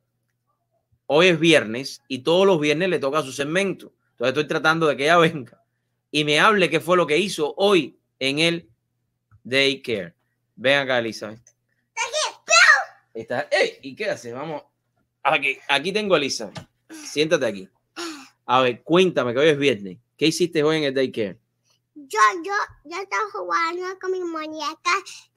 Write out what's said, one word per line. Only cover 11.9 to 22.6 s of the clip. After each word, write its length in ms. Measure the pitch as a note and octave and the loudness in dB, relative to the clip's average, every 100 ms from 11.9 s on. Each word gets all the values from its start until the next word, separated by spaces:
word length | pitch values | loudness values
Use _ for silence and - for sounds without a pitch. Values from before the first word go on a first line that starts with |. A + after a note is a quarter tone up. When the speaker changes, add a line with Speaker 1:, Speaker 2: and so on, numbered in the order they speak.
| - - | -10 -6
Speaker 2:
aquí, 320 | D5 C#5+ - | -4 -6 -8
pero 800 | - E5 E5 C#5+ - - _ - | 0 4 6 4 0 -12 _ -16
Speaker 1:
Está, 180 | A3 B2+ - | -6 -6 -2
ey, 280 | F4 - - | 0 0 -4
¿y 140 | C3+ C3 | -16 -10
qué 140 | G#3 | -8
haces? 240 | D#3 A#2+ | -8 -10
Vamos, 280 | B2 D#3+ D3 - _ _ _ _ _ | -12 -10 -10 -12 _ _ _ _ _
aquí, 360 | C#3+ D#3 C#3 - - | 0 0 -2 -6 -2
aquí 220 | C#3 E3 | -2 0
tengo 240 | G3+ G#3 | -4 0
a 40 | E3 | 0
Elizabeth. 500 | C3+ - G#2 - - _ _ | 0 -6 -10 -14 -20 _ _
Siéntate 560 | - - C#3+ D#3 E3 A#2+ | -20 -8 -4 0 0 -2
aquí. 220 | G2 F#2+ _ _ - E4+ D4 C4 _ | -4 -12 _ _ -14 -12 -14 -20 _
A 160 | - B2+ | 0 2
ver, 220 | B2+ A#2 | 2 -2
cuéntame, 500 | - F3 F#3 C#3+ B2 | 0 2 4 2 -2
que 80 | A#2+ | 2
hoy 80 | D#3+ | 2
es 100 | C#3+ | 4
viernes. 400 | C#3 G#2+ G2 F2 _ _ | 2 0 -6 -16 _ _
¿Qué 80 | D3+ | -2
hiciste 360 | D#3+ E3+ E3 | 0 0 2
hoy 140 | D3 D#3+ | 0 0
en 80 | |
el 100 | C#3+ | -2
daycare? 440 | C3+ C3 B2+ G2+ - _ _ _ _ _ | -2 -2 -4 -8 -8 _ _ _ _ _
Speaker 2:
Yo, 260 | D4+ C#4 G#4+ G#4+ F#4+ | -20 -8 0 0 0
yo, 80 | F4 G4+ | -4 -4